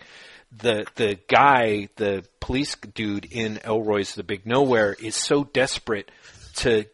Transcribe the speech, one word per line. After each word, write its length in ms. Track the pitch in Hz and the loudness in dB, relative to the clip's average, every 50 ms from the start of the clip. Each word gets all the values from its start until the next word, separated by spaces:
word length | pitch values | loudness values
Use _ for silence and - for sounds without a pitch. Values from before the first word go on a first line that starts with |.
| - - - - - - - - _ _ 120 110 | -20 -20 -20 -20 -20 -20 -20 -20 _ _ -16 -4
The, 280 | 104 120 110 107 104 - - | -2 0 0 0 -2 -6 -4
the 240 | - 117 104 101 90 _ - | -2 -2 -2 -2 -4 _ 2
guy, 640 | 127 117 135 143 135 127 117 110 104 104 101 - _ - | 4 6 6 6 6 6 4 2 0 -2 -4 -8 _ -4
the 260 | 110 101 98 95 87 - _ _ | -2 -2 -2 -2 -6 -10 _ _
police 360 | - - 127 131 147 - - | -8 -4 -4 -4 -4 -4 -8
dude 500 | - - 104 - - 110 104 101 101 - | -12 -14 -14 -10 -6 -4 -4 -4 -4 -6
in 340 | - - 117 113 110 107 104 - | -8 -8 -6 -6 -4 -6 -6 -4
Elroy's 500 | 117 107 113 110 107 104 101 98 - - | -2 -2 0 0 0 0 0 -2 -4 -8
The 80 | 107 98 | -10 -8
Big 220 | 87 104 98 - | -8 -8 -8 -4
Nowhere, 480 | 110 120 135 143 131 123 113 107 101 98 | -2 0 2 2 4 4 4 2 2 0
is 220 | - 110 113 - | -4 -8 -8 -6
so 280 | - - - 151 143 139 | -6 -2 0 0 0 0
desperate 680 | - - 127 127 135 - - - - 110 101 - - - - - - - - - - - - | 0 0 0 0 0 -2 -6 -6 -6 -6 -6 -6 -10 -18 -20 -20 -20 -20 -20 -20 -14 -8 -4
to 280 | - 127 113 107 104 - | 0 2 2 2 0 -2